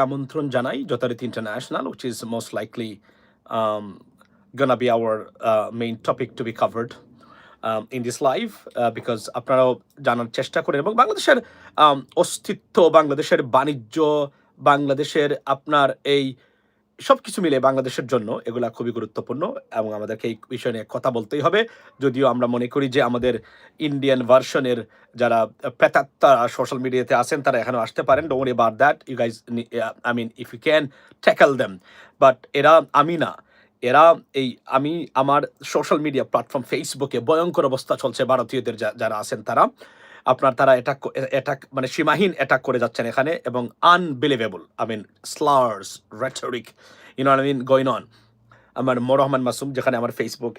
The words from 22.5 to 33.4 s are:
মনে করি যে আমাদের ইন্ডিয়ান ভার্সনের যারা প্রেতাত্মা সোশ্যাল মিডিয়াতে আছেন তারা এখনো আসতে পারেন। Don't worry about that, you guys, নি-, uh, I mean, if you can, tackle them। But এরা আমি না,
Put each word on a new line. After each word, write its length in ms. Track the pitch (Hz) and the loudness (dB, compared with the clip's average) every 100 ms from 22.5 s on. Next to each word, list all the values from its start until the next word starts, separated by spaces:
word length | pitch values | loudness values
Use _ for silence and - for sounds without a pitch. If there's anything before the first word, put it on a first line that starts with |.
| 120 | -2
মনে 120 | 120 | -2
করি 140 | 143 135 131 | -2 -2 0
যে 60 | 123 | 0
আমাদের 240 | 123 127 113 - - - - | 0 -2 -2 -8 -20 -20 -8
ইন্ডিয়ান 420 | 151 139 135 127 120 | -6 -2 0 2 6
ভার্সনের 480 | 127 - 156 127 117 107 _ _ - | 4 4 -2 -2 -4 -6 _ _ -2
যারা 180 | 120 117 110 - 139 - | 0 2 0 -4 -10 0
প্রেতাত্মা 680 | 156 151 - - 156 127 120 | 2 2 -2 2 6 6 2
সোশ্যাল 320 | - 120 131 127 | -2 -6 -4 -2
মিডিয়াতে 280 | 127 120 123 | -2 0 0
আছেন 180 | 123 151 135 | 0 -2 0
তারা 120 | 123 | -2
এখনো 200 | 113 123 113 | -2 -4 -4
আসতে 160 | - 139 | -4 2
পারেন। 140 | 135 156 | 2 2
Don't 140 | 131 | -2
worry 140 | 131 120 | -2 0
about 160 | 113 110 | 0 2
that, 120 | 139 156 - | 2 2 -6
you 80 | 127 | -4
guys, 140 | 117 110 - 117 | -4 -6 -10 -8
নি-, 160 | 117 117 | -6 -6
uh, 260 | 113 - 123 | -6 -6 -4
I 20 | 120 | -4
mean, 120 | 113 - | -6 -10
if 40 | 120 | -16
you 60 | 120 156 | -6 0
can, 160 | 151 147 - _ _ - | 0 0 -10 _ _ 2
tackle 280 | 160 160 127 | 6 4 4
them। 120 | 104 92 _ - - - | -4 -8 _ -20 -12 2
But 140 | 135 127 - 139 | 4 4 -2 2
এরা 140 | 147 160 143 143 | 6 6 6 2
আমি 140 | 151 170 | 2 0
না, 80 | 107 - | -4 -6